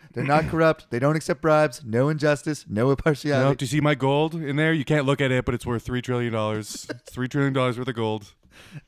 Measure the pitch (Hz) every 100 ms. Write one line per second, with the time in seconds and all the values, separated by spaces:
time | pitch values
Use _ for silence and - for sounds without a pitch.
0 | - - 131 147 156 160 160 156 - 120
1 | 139 156 - 165 165 151 151 127 123 113
2 | 139 156 151 147 - 147 - 104 131 135
3 | 143 143 147 139 135 139 131 151 147 139
4 | 135 143 160 165 147 143 160 160 123 151
5 | 135 139 135 127 123 120 120 117 - 123
6 | 120 123 120 110 107 107 104 - - 120
7 | - - 127 143 139 135 127 117 127 117
8 | 110 107 107 _ _ - - 156